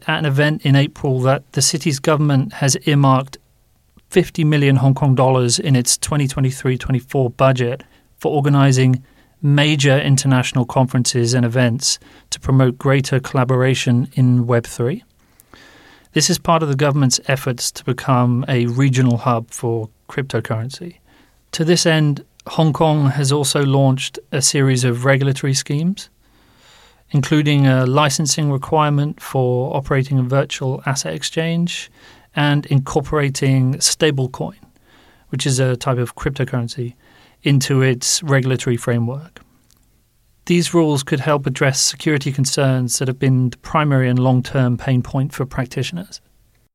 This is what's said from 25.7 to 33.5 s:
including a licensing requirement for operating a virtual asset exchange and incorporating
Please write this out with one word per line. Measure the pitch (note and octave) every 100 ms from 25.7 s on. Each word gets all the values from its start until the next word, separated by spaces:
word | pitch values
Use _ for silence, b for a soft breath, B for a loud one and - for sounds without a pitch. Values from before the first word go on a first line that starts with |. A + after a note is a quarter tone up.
| C#3+ E3+ G3+ - _ b b b b b b b b b
including | D3 C3 D3+ D3 C#3+ C#3
a | C3 B2+
licensing | C#3 D3+ C#3 D3+ - D3
requirement | C3+ - D#3+ D3+ D3 D3 -
for | - C3+ B2+ B2 C3+ D3
operating | C#3+ C#3 C3+ C3+
a |
virtual | B2 C#3 C#3+ - C3+ C#3 C#3+
asset | C3+ D#3+
exchange | D#3+ - - E3 E3+ E3+ - - B B B B
and | - D3 D3 C#3+
incorporating | C#3 C3+ D#3+ C#3 D3+ C#3+ C#3 C#3